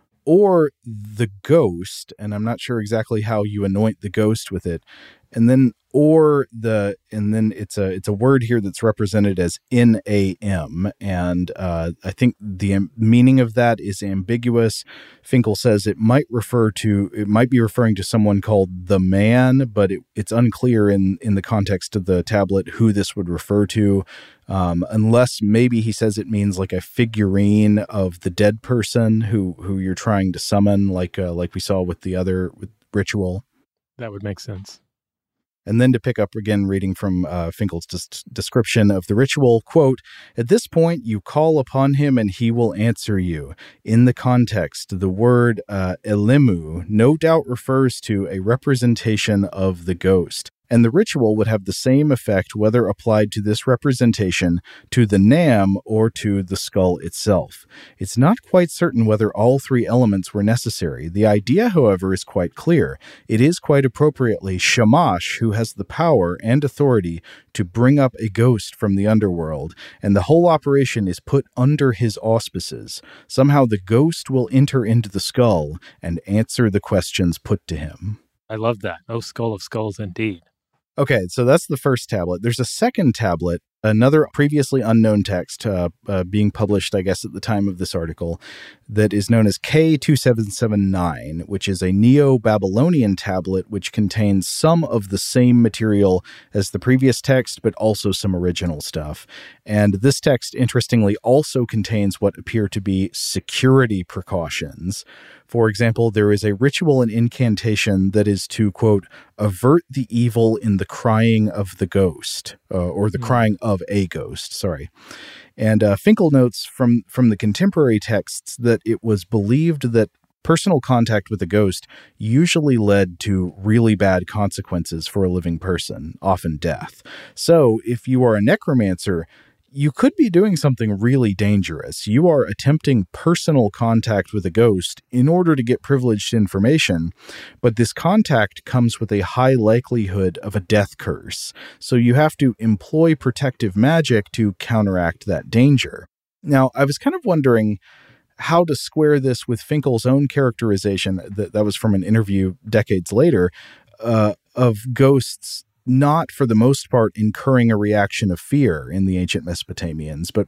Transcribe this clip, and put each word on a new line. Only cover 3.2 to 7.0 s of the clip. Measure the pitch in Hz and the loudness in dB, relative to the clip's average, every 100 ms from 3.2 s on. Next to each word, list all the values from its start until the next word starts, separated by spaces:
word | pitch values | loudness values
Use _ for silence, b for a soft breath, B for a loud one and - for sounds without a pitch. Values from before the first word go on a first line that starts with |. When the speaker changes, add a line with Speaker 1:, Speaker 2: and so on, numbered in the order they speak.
Speaker 1:
how | 107 110 | -2 -2
you | 104 101 98 | -2 -4 -2
anoint | 98 110 101 | 0 0 -2
the | 104 | -6
ghost | 101 107 113 - | 0 0 0 -6
with | 92 90 | -8 -6
it, | 82 _ B B B B | -8 _ B B B B
and | - 117 | 0 4
then | 131 127 - _ | 4 2 0 _
or | - 151 160 151 143 127 | 2 4 6 4 2 -2
the, | 117 113 110 101 98 | -6 -4 -2 -2 -6